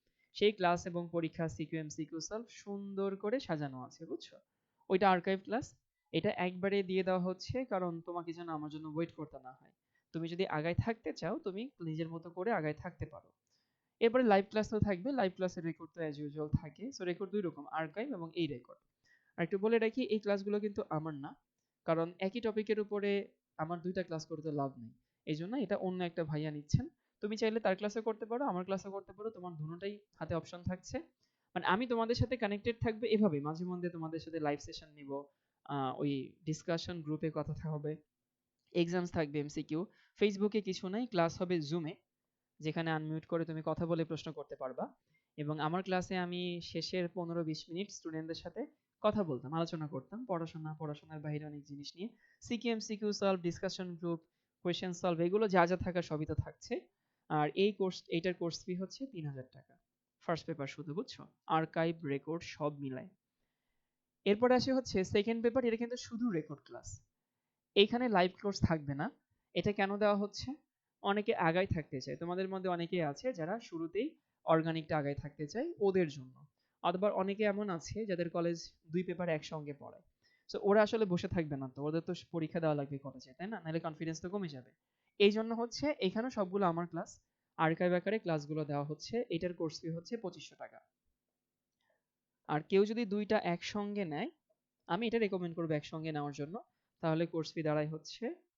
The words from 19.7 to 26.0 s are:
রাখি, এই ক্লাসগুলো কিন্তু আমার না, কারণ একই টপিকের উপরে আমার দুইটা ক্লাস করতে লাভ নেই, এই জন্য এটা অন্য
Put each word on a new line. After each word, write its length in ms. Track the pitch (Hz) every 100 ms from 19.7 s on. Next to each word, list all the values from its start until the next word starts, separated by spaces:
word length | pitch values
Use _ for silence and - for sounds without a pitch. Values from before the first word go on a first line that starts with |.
| 233
রাখি, 240 | 226 240
এই 160 | 247 214
ক্লাসগুলো 420 | 202 202 196 208
কিন্তু 220 | 208 208 -
আমার 240 | 156 160
না, 220 | 147 147 262 _ _ _ _
কারণ 280 | - 160 165 -
একই 220 | 190 233
টপিকের 400 | 220 214 214 214
উপরে 480 | 202 208 202 202 - _ _ -
আমার 240 | 160 175
দুইটা 200 | 180 190
ক্লাস 240 | 175 160 -
করতে 260 | 156 160
লাভ 260 | 147 139 127
নেই, 140 | 113 - _ _ -
এই 80 |
জন্য 220 | 151 175 269
এটা 200 | 190 202
অন্য 280 | 185 185